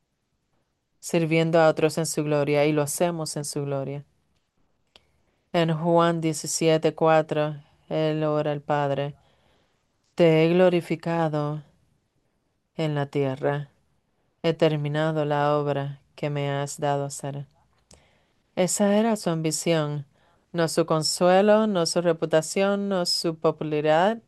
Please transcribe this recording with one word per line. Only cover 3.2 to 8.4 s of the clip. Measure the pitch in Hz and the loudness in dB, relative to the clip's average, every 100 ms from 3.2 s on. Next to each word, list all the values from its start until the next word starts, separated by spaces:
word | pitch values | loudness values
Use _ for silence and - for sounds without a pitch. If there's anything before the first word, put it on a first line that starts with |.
| 156 - | -8 -8
en | 143 | -8
su | 151 | -8
gloria. | 143 139 135 143 143 _ _ _ _ _ _ _ _ _ _ _ _ _ _ | -6 -6 -6 -10 -14 _ _ _ _ _ _ _ _ _ _ _ _ _ _
En | 175 160 156 | -2 0 0
Juan | 170 170 170 170 | 2 4 4 0
diecisiete | 160 151 151 - 160 160 160 | -2 -4 -6 -2 2 2 0
cuatro, | 156 160 160 156 151 151 151 - _ _ | 0 4 4 2 -2 -4 -6 -16 _ _
Él | 160 156 156 | -4 -2 -2
ora | 156 151 | -2 -2